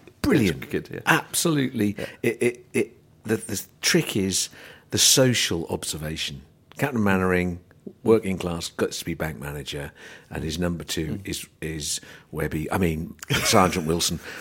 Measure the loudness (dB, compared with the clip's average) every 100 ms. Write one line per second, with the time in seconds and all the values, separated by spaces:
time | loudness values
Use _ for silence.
0 | -20 -4 2 4 4 0 -4 -6 -6 -4
1 | 2 2 0 -2 0 2 0 0 0 0
2 | -8 -4 -2 2 0 0 -2 -2 -2 -6
3 | _ _ -2 -2 -2 -8 -10 _ 2 2
4 | 2 0 0 0 -4 -8 -20 -20 _ 2
5 | 6 6 6 4 0 -2 -2 -6 -6 -6
6 | -6 -6 -8 -10 -16 _ _ -6 -2 2
7 | 4 4 4 4 2 -4 -12 _ -20 -2
8 | 4 4 4 -2 -4 -4 -6 -2 -2 -2
9 | -6 -4 -6 -6 -8 -8 -8 -8 -10 -12
10 | -20 -20 -12 -6 -4 -2 -2 -2 -4 -4
11 | -4 -6 -6 -8 -10 _ -8 -6 -6 -6
12 | -10 -20 -10 -4 -2 -2 -2 2 2 0
13 | -4 -10 -4 0 4 6 6 4 0 0
14 | 0 -2 -8 -12